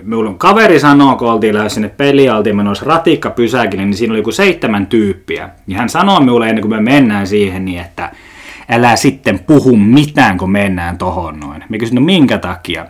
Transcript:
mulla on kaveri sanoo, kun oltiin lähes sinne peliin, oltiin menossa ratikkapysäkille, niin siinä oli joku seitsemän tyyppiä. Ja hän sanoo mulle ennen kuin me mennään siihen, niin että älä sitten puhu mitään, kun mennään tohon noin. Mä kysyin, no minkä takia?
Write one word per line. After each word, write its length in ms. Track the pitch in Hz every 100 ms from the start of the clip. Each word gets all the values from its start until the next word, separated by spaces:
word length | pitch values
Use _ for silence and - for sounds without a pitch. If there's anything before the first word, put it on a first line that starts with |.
mulla 260 | 98 113 107
on 80 | 90
kaveri 420 | 180 208 214 151
sanoo, 360 | 143 143 139 120
kun 140 | 117
oltiin 240 | 110 110
lähes 200 | 104 104
sinne 140 | 113 104
peliin, 440 | - 139 139 131
oltiin 240 | 107 107 101
menossa 300 | 101 101 139
ratikkapysäkille, 1000 | 165 165 147 110 - 117 123 110 98
niin 100 | 98
siinä 180 | 98 113
oli 60 | 110
joku 140 | 107
seitsemän 540 | 110 196 - 120 104 95
tyyppiä. 640 | 113 101 92 - 78 82 - -
Ja 120 | 95
hän 100 | 117
sanoo 320 | 165 196 185
mulle 280 | 127 120 113
ennen 140 | 110
kuin 120 | 107
me 60 | 110
mennään 460 | 110 143 120 104 92
siihen, 380 | 104 98 92
niin 160 | 92 87
että 300 | 85 - 87 - - - - - -
älä 280 | 117 120 113
sitten 420 | - - 110 98 -
puhu 300 | 143 120 113
mitään, 600 | 104 139 147 147 117 90
kun 120 | 95
mennään 480 | 101 98 90 85 87
tohon 420 | 90 90 80 76
noin. 240 | 73 73 -
Mä 100 | 110
kysyin, 160 | 113
no 60 | 123
minkä 380 | 156 190 123 107
takia? 480 | 90 87 - 80